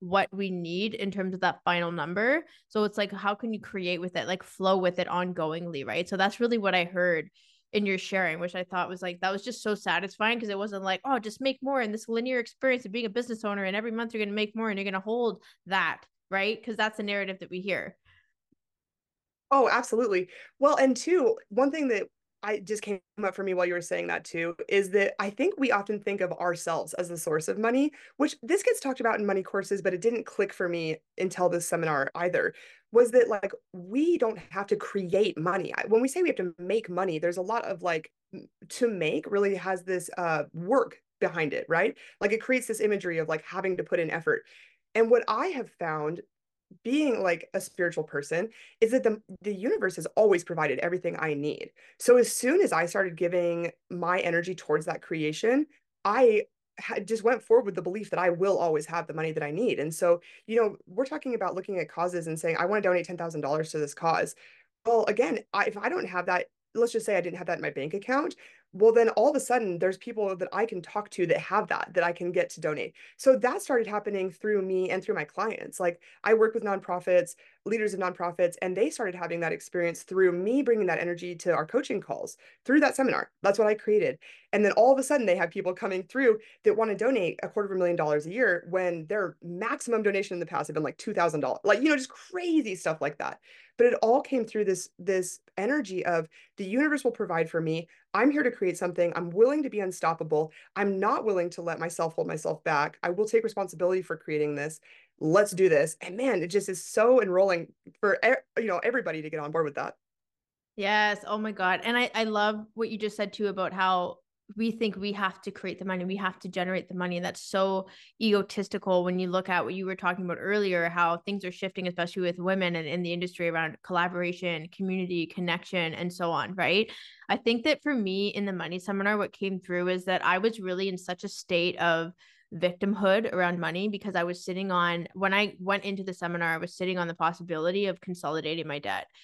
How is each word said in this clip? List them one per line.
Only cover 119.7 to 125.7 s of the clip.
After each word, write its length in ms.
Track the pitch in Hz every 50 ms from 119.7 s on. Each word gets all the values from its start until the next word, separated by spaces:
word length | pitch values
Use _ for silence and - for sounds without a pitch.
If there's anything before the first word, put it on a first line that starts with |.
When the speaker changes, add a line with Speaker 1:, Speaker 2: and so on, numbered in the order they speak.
| 180
Speaker 1:
you 100 | 190 190
were 100 | 185 190
talking 300 | 185 202 175 180 190 185
about 140 | 175 170 -
earlier, 480 | - 190 208 208 202 190 180 175 165 170
how 300 | 170 175 175 170 170 170
things 260 | - 202 202 196 190
are 80 | 180 180
shifting, 340 | - 196 190 - 196 180
especially 360 | 180 175 180 170 175 - 190 180
with 160 | 175 175 180
women 360 | 175 185 190 190 185 175 170
and 140 | 165 160 147
in 140 | 156 180 180
the 100 | 170 175
industry 380 | 175 180 180 175 - 175 170
around 260 | 165 165 165 156 - - -
collaboration, 880 | - 185 170 175 180 185 175 175 175 175 175 185 175 170 160 160 170 -
community, 540 | - 190 190 185 190 185 180 180 170 165
connection, 640 | 160 - - 180 175 165 175 - -